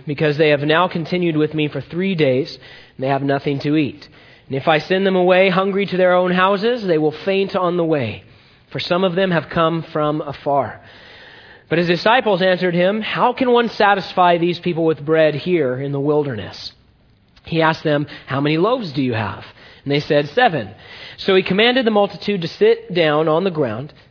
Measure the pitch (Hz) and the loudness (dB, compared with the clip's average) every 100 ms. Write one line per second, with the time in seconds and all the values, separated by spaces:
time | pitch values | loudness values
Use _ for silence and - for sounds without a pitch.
0 | - 139 156 143 156 147 147 160 180 180 | -10 -2 0 2 2 2 2 2 2 -2
1 | 151 180 175 156 151 151 147 139 - 170 | -4 -2 0 0 0 -2 -4 -4 -8 -4
2 | 190 175 143 127 160 - - - - - | -2 0 2 2 -2 -8 -20 -20 -20 -6
3 | 131 139 139 139 151 139 147 156 135 - | -2 -2 0 -2 -2 -4 0 0 0 -6
4 | - - - - - 135 151 156 151 190 | -18 -20 -20 -20 -10 -4 0 0 0 -2
5 | 196 185 180 185 190 180 196 196 185 180 | 0 2 4 4 4 2 0 -2 -2 0
6 | 185 180 180 180 190 202 226 247 196 156 | 2 2 2 2 2 0 -2 -2 0 0
7 | 151 151 196 196 196 196 180 175 165 151 | 0 -2 -2 -2 -2 -2 -2 0 0 0
8 | 113 95 - - _ _ _ 139 - 175 | -2 -8 -16 -20 _ _ _ -8 -2 0
9 | 190 170 190 170 139 170 160 165 156 160 | 0 0 0 0 -2 0 0 0 -4 -4
10 | 151 151 151 135 147 139 110 - - - | -2 -2 -6 -8 -2 0 -2 -8 -20 -20
11 | - - - - - - - 165 170 175 | -20 -20 -20 -20 -20 -20 -4 0 0 2
12 | 214 247 240 185 185 180 180 170 180 214 | 2 2 2 2 2 0 0 0 0 0
13 | 208 - 226 247 254 240 233 - 202 196 | -4 -2 0 0 2 2 2 2 2 2
14 | - - 180 175 175 170 180 160 160 151 | 0 2 4 4 0 -2 -4 -2 0 -2
15 | 143 160 156 147 175 175 131 127 139 143 | 0 2 4 2 0 0 0 -2 -4 -2
16 | 143 147 143 110 85 - - - _ _ | 0 0 0 -6 -10 -14 -18 -20 _ _
17 | _ _ _ _ - 165 160 156 160 147 | _ _ _ _ -6 0 0 0 0 0
18 | 147 - - 135 147 156 202 262 190 135 | -2 -8 -8 -4 0 0 0 0 -4 -4
19 | 127 113 104 101 - - - - 135 143 | -2 -2 -4 -8 -16 -20 -20 -12 -2 -2
20 | - 147 147 - 247 156 98 101 - - | 2 0 0 2 2 0 -6 -14 -20 -20
21 | - - - 190 180 190 233 247 226 208 | -20 -8 0 2 2 2 2 2 2 2
22 | 202 165 - 208 160 - 208 226 - 175 | 0 -2 -6 -4 -6 0 2 2 -2 0
23 | 160 151 160 156 190 156 127 107 147 - | 2 2 2 0 0 -2 -4 -4 -10 -16
24 | _ | _